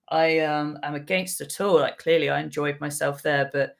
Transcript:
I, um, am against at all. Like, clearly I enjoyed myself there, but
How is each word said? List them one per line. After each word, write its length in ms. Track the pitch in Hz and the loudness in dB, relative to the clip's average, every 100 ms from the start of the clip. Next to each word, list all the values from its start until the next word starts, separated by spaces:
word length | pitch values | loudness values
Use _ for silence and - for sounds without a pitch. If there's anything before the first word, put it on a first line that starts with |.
| - | -2
I, 320 | 160 165 160 | 2 4 4
um, 380 | 156 151 147 147 | 4 0 -2 -4
am 120 | 147 | -6
against 460 | 147 147 185 185 - | -6 -2 -2 -2 -6
at 200 | 139 - | -8 -2
all. 200 | 196 165 | 0 2
Like, 180 | 135 - | 0 -2
clearly 300 | 165 165 143 | 0 2 2
I 100 | 143 | -2
enjoyed 400 | 151 147 147 143 | -4 -4 -4 -4
myself 420 | 147 147 143 143 | -6 -4 -4 -2
there, 280 | 151 143 135 | 0 0 0
but 240 | 143 135 - | -2 -2 -6